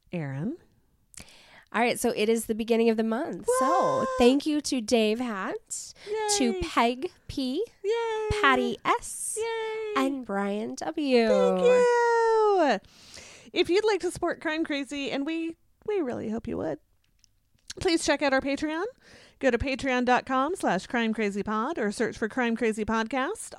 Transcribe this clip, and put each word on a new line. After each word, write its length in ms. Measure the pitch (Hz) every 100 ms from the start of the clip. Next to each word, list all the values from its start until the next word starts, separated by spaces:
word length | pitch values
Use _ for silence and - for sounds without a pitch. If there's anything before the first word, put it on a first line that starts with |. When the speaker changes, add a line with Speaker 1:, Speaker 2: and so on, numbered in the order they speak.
| _
Speaker 1:
Aaron. 440 | 175 143 135 180 349 _ _ _ _ _ - - - - - -
Speaker 2:
All 80 | 202
right, 180 | 240 -
so 140 | 240
it 140 | - 208
is 180 | 226 -
the 80 |
beginning 340 | 220 226 226 226
of 80 | 220
the 60 |
month. 440 | 226 220 330 190 - 508
So 80 | 523
Speaker 1:
Whoa! 400 | 349 - 539 - -
Speaker 2:
thank 280 | 240 277 311
you 140 | 294
to 200 | - 262
Dave 380 | 214 233 214 220
Hat, 760 | 247 202 208 415 - - - - - 427 427 415
to 80 |
Speaker 1:
Yay! 160 | 240 202
Speaker 2:
Peg 480 | 339 - 233 254 330 - -
P, 380 | - 262 277 466 _
Speaker 1:
Yay! 460 | 392 466 453 440 427 427
Speaker 2:
Patty 360 | 403 254 240 -
S, 520 | - 466 - - - -
Speaker 1:
Yay! 640 | 453 453 440 440 427 415 269
Speaker 2:
and 180 | 269
Brian 520 | 247 196 202 208 233 262
W. 520 | - 320 285 247 226
Speaker 1:
Thank 320 | 202 196 185
you! 1120 | 480 494 494 480 480 466 453 440 427 392 302 196 - - - - - - -
If 160 | 302 349
you'd 160 | 359
like 160 | 427 392
to 100 | 349
support 280 | - 349 -
Crime 240 | 330 311
Crazy, 460 | 330 285 277 285 277
and 160 | 277 277
we, 300 | 330 330 320 _ _ -
we 140 | 403
really 280 | 269 220 -
hope 160 | 220 233
you 100 | -
would, 200 | - - _ _ _ _ _ _ _ _ - -
please 240 | 370 330 -
check 160 | 285
out 100 | 285
our 80 | 269
Patreon. 440 | 262 277 311 320 415 539 _ - - -
Go 100 | 269
to 80 | 233
patreon 460 | 269 262 269 254
dot 220 | 247 247 -
com 280 | 262 277
slash 320 | 370 269 185 -
crime 260 | 247 226
crazy 300 | 220 208 202
pod 340 | 196 214 247 339
or 140 | 208
search 260 | 208 240 -
for 120 | 220
Crime 280 | 247 240 226
Crazy 280 | 233 214
Podcast. 680 | 214 220 226 269 277 453 -